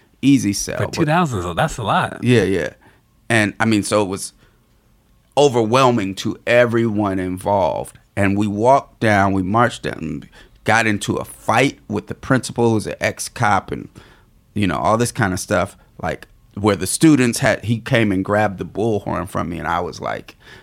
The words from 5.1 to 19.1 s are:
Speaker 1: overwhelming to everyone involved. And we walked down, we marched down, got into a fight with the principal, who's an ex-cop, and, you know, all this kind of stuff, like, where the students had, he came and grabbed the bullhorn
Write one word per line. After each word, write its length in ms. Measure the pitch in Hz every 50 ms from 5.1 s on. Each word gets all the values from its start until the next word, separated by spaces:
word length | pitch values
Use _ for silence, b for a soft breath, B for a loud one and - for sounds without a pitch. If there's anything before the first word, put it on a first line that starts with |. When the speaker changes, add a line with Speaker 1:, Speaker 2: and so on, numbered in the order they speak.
| _ _ _ _ _
Speaker 1:
overwhelming 760 | 135 147 143 120 123 110 107 117 131 135 123 120 113 98 95 95
to 200 | - - 110 - - _
everyone 720 | - 117 120 123 117 113 117 117 117 104 104 104 98 95 95
involved. 800 | 92 92 92 92 - 98 104 98 90 76 50 - - - - - _ _ _
And 200 | 101 101 98 98
we 100 | 101 107
walked 540 | 104 101 101 110 123 139 135 - - _ _
down, 320 | 120 110 104 98 98 98
we 100 | 95 95
marched 400 | 92 92 107 117 120 117 - - -
down, 440 | 64 - - - 76 78 - - b b b b b b b _
got 220 | - 107 113 113
into 300 | 110 104 98 - - 98
a 80 | - -
fight 540 | - - - - - 107 117 131 143 - - _ -
with 200 | 104 101 - -
the 60 | -
principal, 560 | - - - 135 123 - - - - 117 117
who's 160 | 113 107 95
an 100 | 76 - -
ex-cop, 720 | - 110 - - - - - - 120 104 101 92 - -
and, 180 | 71 62 - - b b b b b b b b _ _ _ _ _
you 120 | - 104
know, 100 | 90 78 58
all 200 | 65 90 107 113
this 140 | 120 117
kind 200 | - - 113 95
of 80 | 90 92
stuff, 360 | - - 104 90 90 92 - b b b b -
like, 240 | - 85 69 - - - _ _ _ _ _
where 220 | 104 101 107 101
the 100 | 78 90
students 520 | - - - 165 160 151 127 127 120 113 -
had, 260 | - 107 98 - -
he 140 | 107 120 110
came 320 | 113 - 127 117 113 104
and 140 | 92 95 95
grabbed 340 | 98 101 104 107 101 98 87
the 60 | 92
bullhorn 600 | 80 - 92 107 117 107 101 - -